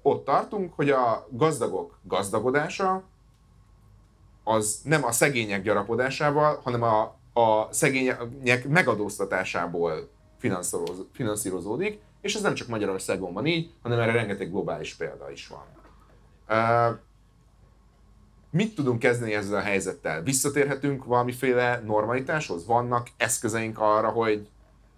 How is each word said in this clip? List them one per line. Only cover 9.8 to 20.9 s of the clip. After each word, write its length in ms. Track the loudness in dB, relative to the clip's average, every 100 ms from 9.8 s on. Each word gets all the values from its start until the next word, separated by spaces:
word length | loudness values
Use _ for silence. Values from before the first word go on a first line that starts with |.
| -2 -2 -10 _ _ _
finanszíroz-, 680 | -2 -2 -4 -4 -4 -6 -12
finanszírozódik, 880 | -6 -4 -2 -4 -4 -4 -2 -4 -6 -16 -10
és 140 | -6
ez 80 | -2
nem 120 | -2
csak 140 | -2 -4
Magyarországon 640 | -4 -2 -4 -4 -4 -4
van 140 | -4 -2
így, 240 | -2 -4 -10
hanem 180 | -4 0
erre 120 | 2
rengeteg 380 | 0 0 -4 -4
globális 440 | -4 -4 -6 -8
példa 360 | -8 -10 -10 -14
is 180 | -14 -16
van. 160 | -18 -20 -20 -20 -20 _ -20 _ _ -2
Ö, 440 | 2 4 4 4 0 -12 _ _ _ _ _ -20 _ _ _ -20 -20 -20 -20 -4
mit 240 | 0 0
tudunk 240 | 0 0 2
kezdeni 360 | 2 2 0
ezzel 240 | -2 0 -2
a 40 |
helyzettel? 600 | 0 0 -2 -6 -4 -4
Visszatérhetünk 840 | -2 0 0 0 0 0 -2